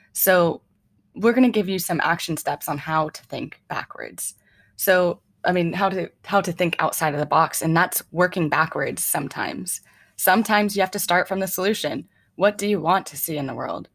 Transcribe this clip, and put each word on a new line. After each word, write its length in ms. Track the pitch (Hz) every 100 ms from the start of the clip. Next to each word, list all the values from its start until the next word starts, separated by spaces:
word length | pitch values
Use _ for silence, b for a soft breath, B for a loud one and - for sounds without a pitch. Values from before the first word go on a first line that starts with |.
| b
So 480 | - - 185 170 - _ _ _ _ _
we're 200 | - 226
gonna 160 | 240 254
give 200 | 214 190
you 80 | 190
some 240 | - 170
action 320 | 156 170 - 151
steps 320 | - 143 -
on 120 | 143
how 300 | 160 156 156
to 140 | - -
think 360 | 135 151 - -
backwards. 680 | - - - - - - - b b b b
So, 440 | - 180 180 - _ _ -
I 60 |
mean, 200 | 180 170
how 160 | 175 196
to, 200 | 190 170 _ -
how 160 | 202
to 100 | 185
think 240 | 170 175 -
outside 340 | 160 - 156
of 60 | 147
the 80 | 147
box, 340 | 151 160 -
and 160 | 160 165
that's 240 | 175 - -
working 380 | 160 180 180 156
backwards 540 | 147 160 147 139 -
sometimes. 800 | - 160 143 - - - 180 - b b b b
Sometimes 600 | 190 196 214 214 208 196
you 60 |
have 100 | 185
to 80 | 202
start 280 | - 180 -
from 120 | 190
the 80 | 190
solution. 600 | - 190 214 147 - - _ _ -
What 220 | 196 208
do 100 | 202
you 140 | 196
want 240 | 156 185 -
to 100 | 143
see 200 | - 151
in 80 | 135
the 100 | 120
world? 340 | 127 85 -